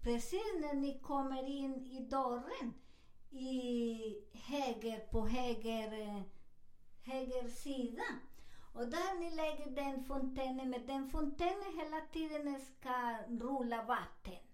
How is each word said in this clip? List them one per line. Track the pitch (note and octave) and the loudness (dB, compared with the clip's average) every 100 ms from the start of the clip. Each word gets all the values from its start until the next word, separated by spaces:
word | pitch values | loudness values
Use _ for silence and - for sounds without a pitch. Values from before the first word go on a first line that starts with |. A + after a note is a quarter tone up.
precis | A#3+ A#3 - F#4 A4 F#4 | 4 4 2 0 2 0
när | D4+ | 2
ni | C#4 C#4 - | 2 2 0
kommer | - C#4 C4+ C4 C4 | 0 2 2 0 -2
in | C#4 C4+ C4 - | 0 -2 -2 -6
i | C4 A#3 | -8 0
dörren, | C4+ B3+ A#3+ C#4+ B4+ A#3+ - - - - - - | 2 2 0 -2 -4 -4 -4 -14 -20 -18 -16 -12
i | C4+ B3+ C4 B3 A#3+ A#3 A3+ A3 G3+ - | -6 0 0 2 2 2 0 -4 -6 -10
höger, | - - C#4+ C4 A3 A3+ A3 | -12 -2 2 2 0 -2 -2
på | - A3+ G#3+ | 2 6 6
höger, | B3 B3 A3+ A3 A3+ A3 G#3+ | 6 4 2 2 0 0 -2
eh, | G#3+ G#3 F#3+ - - - - - - - | -2 -2 -4 -8 -12 -14 -16 -14 -14 -12
höger | - C4 B3+ B3+ A#3 | -4 -2 0 0 0
sida. | - D4 C4+ A#3 A3+ A#4 A#3+ - - - - - | -2 -2 0 0 0 -2 -4 -8 -10 -10 -10 -8
Och | - A#3+ | -4 -2
där | D#4+ F#4+ F#4 | 2 2 2
ni | E4+ | 0
lägger | D#4+ D#4 D4 C#4+ | 2 2 2 -2
den | C4 C#4+ C4+ | 0 0 0
fontänen, | C4 C4+ C4 C4 C4 C4 C4 | 0 2 2 2 0 0 0
men | B3+ B3 | -2 -2
den | C4+ C4+ | -2 2
fontänen | D#4+ D4 C#4+ F4 G4 G4+ D#4+ | 2 2 4 4 2 -2 -2
hela | D4+ D#4 D#4 | -2 -2 -2
tiden | E4 D#4 D4+ D4 C4+ | -2 0 0 0 -2
ska | C4+ - C4 B3+ A#3+ A3+ - | -4 -10 -2 0 2 -2 -2
rulla | A#3 A#3+ C#4 A#3+ A#3 | -2 0 2 2 0
vatten. | A3+ A#3 F3 - - F3+ - | 2 2 0 -8 -10 -10 -12